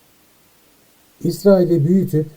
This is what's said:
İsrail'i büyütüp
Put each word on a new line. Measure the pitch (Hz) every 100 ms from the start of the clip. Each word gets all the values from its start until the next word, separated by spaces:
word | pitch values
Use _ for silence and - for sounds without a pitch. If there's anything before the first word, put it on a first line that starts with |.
| _ _ _ _ _ _ _ _ _ _ _ _
İsrail'i | 170 170 202 190 175 165 147
büyütüp | 190 - 151 156